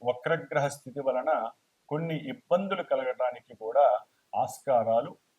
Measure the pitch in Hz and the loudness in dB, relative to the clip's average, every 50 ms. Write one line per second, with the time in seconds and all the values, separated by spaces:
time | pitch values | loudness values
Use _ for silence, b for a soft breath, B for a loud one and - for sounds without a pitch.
0 | 120 147 156 - - 151 165 156 - - 156 147 143 139 - - - 131 120 131 | -4 -4 -4 -2 0 -2 -2 -2 -2 -2 0 0 0 0 -2 -6 -14 -12 -4 2
1 | 131 131 127 127 131 156 151 - 113 117 - _ _ _ _ _ _ - 147 156 | 4 4 4 4 2 0 0 0 0 -4 -8 _ _ _ _ _ _ -6 -6 -4
2 | 165 165 160 147 - 131 - - _ - 175 185 196 190 196 180 170 - 143 135 | -4 -2 -4 -4 -6 -8 -10 -8 _ 2 2 2 2 0 -4 -4 -4 -2 -2 -2
3 | 135 127 123 - 127 123 120 117 - - 117 - 110 113 - 143 143 120 104 107 | 0 -2 -2 -2 -2 -2 -4 -6 -12 -20 -16 -12 -6 -2 2 4 4 4 4 2
4 | - _ _ _ _ _ - 104 127 123 - - - - 127 117 110 113 113 117 | -2 _ _ _ _ _ -4 -4 -4 -4 -6 -8 -2 2 2 2 4 4 2 2
5 | 123 175 - _ _ _ _ | 0 -2 -6 _ _ _ _